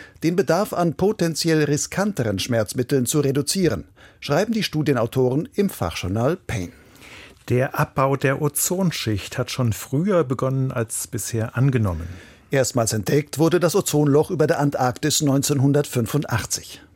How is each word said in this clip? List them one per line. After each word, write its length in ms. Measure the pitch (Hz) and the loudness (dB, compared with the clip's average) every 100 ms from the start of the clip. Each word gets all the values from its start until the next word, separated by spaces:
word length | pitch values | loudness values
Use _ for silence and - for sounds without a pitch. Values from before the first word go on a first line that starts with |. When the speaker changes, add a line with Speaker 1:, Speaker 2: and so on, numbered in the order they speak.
| - - | -8 -6
Speaker 1:
den 140 | 160 180 | -2 0
Bedarf 360 | - 165 214 | 2 0 0
an 220 | - 175 | 0 -2
potenziell 680 | - 190 214 170 156 165 156 | 2 0 0 -2 -2 0 2
riskanteren 760 | 147 147 - - 208 196 113 95 | 2 0 -2 -2 -2 0 -2 -2
Schmerzmitteln 680 | 107 117 107 127 123 139 120 | 0 0 0 -4 0 0 2
zu 140 | 151 | 0
reduzieren, 640 | 135 143 143 196 165 92 - _ - _ | 0 0 -2 0 0 -2 -8 _ -20 _
schreiben 320 | - 143 220 | -2 0 0
die 100 | 226 | -2
Studienautoren 840 | 165 151 147 123 110 131 127 135 - | -2 -2 0 0 0 2 2 0 -2
im 140 | - 196 | -2 -2
Fachjournal 680 | - 87 - 92 107 127 180 | -2 -4 -4 -4 0 0 -2
Pain. 360 | - 95 87 - - - - - - - - | -4 -6 -6 -12 -20 -20 -20 -20 -20 -20 -2
Speaker 2:
Der 300 | 123 131 - | 0 0 0
Abbau 380 | 147 - 135 135 | -2 0 0 2
der 240 | 135 135 | 0 0
Ozonschicht 960 | 147 - - 180 185 - 113 104 - - | -2 -2 -2 0 0 0 -2 -2 -4 -6
hat 140 | 120 | -4
schon 220 | - 120 | -2 0
früher 500 | - - 135 190 180 | -2 -2 -2 2 2
begonnen 480 | 135 139 131 135 131 | 0 -2 0 0 0
als 380 | 123 113 - - | -2 -4 -6 -8
bisher 480 | 113 - 113 110 120 | -8 -4 -4 -2 2
angenommen. 500 | 139 123 101 82 85 90 - - _ | 2 4 0 -2 -8 -14 -18 -20 _
Speaker 1:
Erstmals 420 | 139 123 123 113 | 0 2 0 0
entdeckt 460 | 110 98 143 147 131 | -2 2 0 0 2
wurde 220 | 160 170 | 2 4
das 140 | 170 | 2
Ozonloch 560 | 202 - 151 147 143 156 | 2 2 2 4 4 2
über 160 | 175 151 | 2 2
der 140 | 165 | 2
Antarktis 640 | 147 - 127 120 151 - | 0 2 0 0 -2 0
neunzehnhundertfünfundachtzig. 1600 | 147 139 135 143 139 147 143 123 113 147 - 117 - - - - - | 2 2 2 2 4 2 2 -2 0 -2 -2 -4 -4 -8 -10 -18 -20